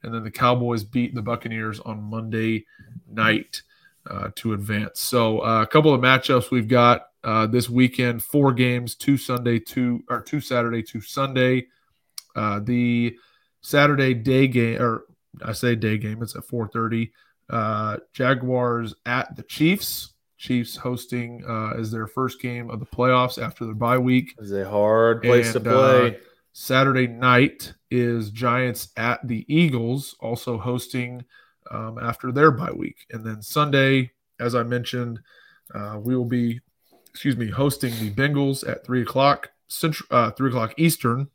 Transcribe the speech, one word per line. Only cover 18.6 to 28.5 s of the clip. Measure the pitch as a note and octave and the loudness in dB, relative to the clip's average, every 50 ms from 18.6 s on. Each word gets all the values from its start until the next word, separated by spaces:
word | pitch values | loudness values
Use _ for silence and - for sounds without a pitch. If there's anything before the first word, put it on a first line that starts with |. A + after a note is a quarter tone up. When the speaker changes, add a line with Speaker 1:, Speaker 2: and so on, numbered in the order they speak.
| B2 B2 A#2+ A#2 A#2 G#2+ G2+ _ _ | 0 0 -2 -2 -4 -6 -10 _ _
Speaker 1:
at | A#2+ A#2+ C3 C3+ - C#3 | -4 -4 -2 -4 -6 -10
the | - | -18
Chiefs. | - _ - - D3 D#3+ F#3+ G3+ - - - - - - _ _ _ _ _ _ | -16 _ -2 2 2 2 2 2 -2 -8 -8 -10 -12 -14 _ _ _ _ _ _
Chiefs | - - B2+ B2 A#2 - - | -6 -2 -2 -2 -2 -4 -10
hosting, | - - B2+ B2 A#2+ - - - B2 A#2+ A#2 A#2+ A#2+ - - | -10 -8 -6 -6 -8 -8 -8 -8 -8 -8 -8 -12 -14 -10 -8
uh, | A2+ A2 A2 G#2+ - | -6 -6 -4 -4 -4
as | A#2 A2+ A2 | -4 -4 -4
their | A2+ A2+ A2 | -4 -6 -8
first | G#2+ - - C3 B2 - - | -6 -4 -2 -2 -2 -4 -6
game | - B2 A#2+ A#2+ A#2 A#2 | -8 -8 -6 -8 -10 -10
of | A#2+ G#2+ | -10 -10
the | - | -10
playoffs | - - - B2 B2+ B2+ B2+ B2+ B2 - - | -10 -2 0 2 4 4 4 2 0 -2 -6
after | A#2 A2 - - A#2+ | -8 -8 -8 -8 -10
their | A2+ G#2+ | -8 -6
bye | G#2+ A#2+ A#2 B2+ B2+ | -2 0 2 2 2
week. | B2 B2+ B2+ B2+ B2+ - - - | 4 4 2 2 2 0 -12 -18
Speaker 2:
It's | G#2+ G2+ | -10 -6
a | G2 G2 F#2+ F#2+ | -6 -4 -4 -2
hard | G#2 G#2 G#2 G#2+ A2 A2+ A2+ A#2 A#2 A2+ | 0 2 4 4 6 6 6 4 4 2
place | A2+ A#2+ B2 A#2+ A#2 A#2 | 4 4 6 6 4 4
to | A2+ B2+ | -2 -2
Speaker 1:
And, | A2 | 0
uh, | A#2 A2+ C3 C3 C3 C3 B2+ B2 A#2+ | 4 4 6 6 8 6 6 4 4
Speaker 2:
play. | A2 - - _ _ _ _ _ | 0 -6 -16 _ _ _ _ _
Speaker 1:
Saturday | _ - - - C3 C3 C3+ C#3 B2+ B2+ B2+ | _ -16 -6 0 2 2 4 4 4 2 0
night | A#2+ A#2 A#2 B2+ B2+ B2 B2 C3+ D3 - _ - - - _ _ _ | 0 -2 0 4 6 6 6 6 4 2 _ -16 -18 -18 _ _ _
is | B2 B2 A#2+ A#2+ A#2 A#2 A2 G#2 | 0 0 2 2 0 -2 -4 -6
Giants | G#2 A2 B2+ B2 | -6 -4 -2 0